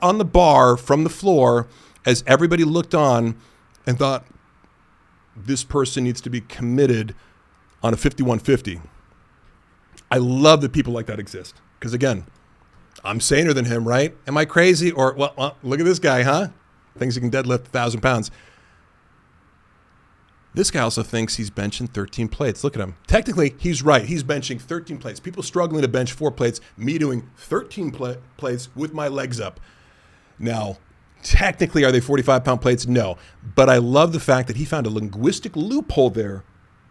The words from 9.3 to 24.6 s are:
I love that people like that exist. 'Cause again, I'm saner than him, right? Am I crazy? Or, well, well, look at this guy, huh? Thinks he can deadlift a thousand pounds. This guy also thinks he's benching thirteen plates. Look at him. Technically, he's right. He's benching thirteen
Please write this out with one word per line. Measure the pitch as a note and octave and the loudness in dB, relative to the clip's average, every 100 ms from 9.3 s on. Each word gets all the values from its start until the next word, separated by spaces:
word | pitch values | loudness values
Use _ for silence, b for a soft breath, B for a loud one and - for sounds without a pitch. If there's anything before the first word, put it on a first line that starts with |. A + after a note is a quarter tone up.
| _ _ _ _ _ _ - - | _ _ _ _ _ _ -14 -2
I | B2+ | 0
love | B2 C3 D3+ D#3 | 0 4 6 6
that | C#3 | 4
people | D3 B2 | -2 -2
like | A#2 A2 | -4 -8
that | G#2+ | -10
exist. | G2+ F#2+ F2+ - _ - | -10 -14 -18 -20 _ -14
'Cause | A#2 | -8
again, | B2 C3+ G2+ D#2+ _ _ _ _ _ _ - | -2 -2 -2 -8 _ _ _ _ _ _ -12
I'm | G2 A2+ | -6 -4
saner | - C#3+ E3 | 0 2 2
than | C3+ A#2+ | 0 0
him, | A#2 A#2 | -2 0
right? | B2 D#3 - - | 0 0 -4 -4
Am | C#3+ | -2
I | D#3 | 0
crazy? | E3+ F3+ E3 F3 | 4 4 4 0
Or, | C#3+ C3 | 0 0
well, | C3 C#3+ C#3 | 0 -4 -2
well, | C#3 - | -6 -6
look | B2+ C#3+ | -6 -2
at | E3+ | 0
this | F3 | 2
guy, | E3 B2+ | 2 2
huh? | B2+ D3+ G3 - _ _ _ - | 2 0 -2 -10 _ _ _ -8
Thinks | C3 A#2+ | -4 -4
he | |
can | A#2+ | -2
deadlift | C3+ B2 B2+ - | -2 -2 -4 -4
a | |
thousand | B2+ A#2+ A2+ | -4 -4 -2
pounds. | B2+ A#2+ G#2+ b b b b b b b _ _ _ _ _ _ _ _ _ _ _ _ _ _ _ | 0 0 -4 b b b b b b b _ _ _ _ _ _ _ _ _ _ _ _ _ _ _
This | - G3 | -4 -2
guy | D#3 | -2
also | A2+ A2+ | -2 -4
thinks | G#2+ A#2 A2+ - | -4 -4 -4 -6
he's | G#2 | -8
benching | - G#2 - B2 | -6 -8 -6 -8
thirteen | - G2 - A2 | -8 -8 -6 -6
plates. | - C#3 G2 | -4 -4 -2
Look | D3 C#3 | -6 -6
at | |
him. | F#2+ E2+ - | -10 -8 0
Technically, | G#3+ B3+ F3+ C#3+ - | 0 0 0 0 -2
he's | F3 C#3+ | -6 -2
right. | C#3+ C#3 A#2+ | 4 2 2
He's | E3+ | -6
benching | C3 D3 - | -4 -6 -6
thirteen | B2 | -12